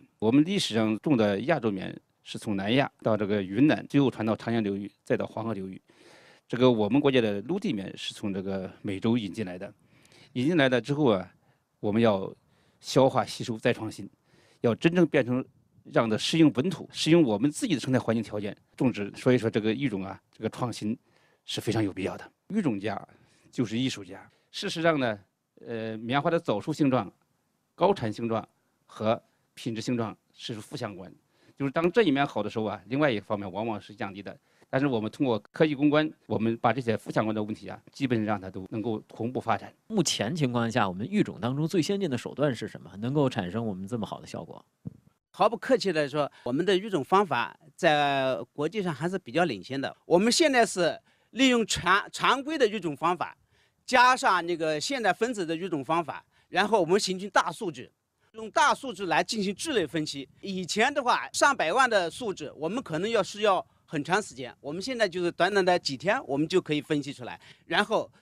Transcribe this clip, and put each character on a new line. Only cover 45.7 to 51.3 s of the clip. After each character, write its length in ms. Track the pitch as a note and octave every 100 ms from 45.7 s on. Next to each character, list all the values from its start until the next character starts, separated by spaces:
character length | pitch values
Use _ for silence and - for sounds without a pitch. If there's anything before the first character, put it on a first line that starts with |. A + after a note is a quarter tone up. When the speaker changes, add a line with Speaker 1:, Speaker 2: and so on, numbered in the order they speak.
| B3
Speaker 3:
气 160 | F#3+
地 160 | D#3 C#3+
说， 200 | D3 C#3 -
我 80 | A#2+
们 140 | C3 F#3+
的 100 | F#3
育 140 | G#3+
种 120 | F#3
方 240 | C3 F#3+ G3
法 320 | B2 G#2 - D3 -
在 600 | E3+ D3+ C#3+ C#3 C3 G#2 -
国 160 | - D3+
际 160 | G#3+
上 100 | F3+
还 140 | C3 E3
是 100 | F#3
比 140 | -
较 140 | C3+ F3
领 180 | G#2
先 160 | F2 C3+
的。 160 | A#2 - -
我 140 | E3+
们 100 | A3
现 220 | - D#4
在 140 | B3+ A3+
是 340 | F#3+ E3 A#2+ _ _ _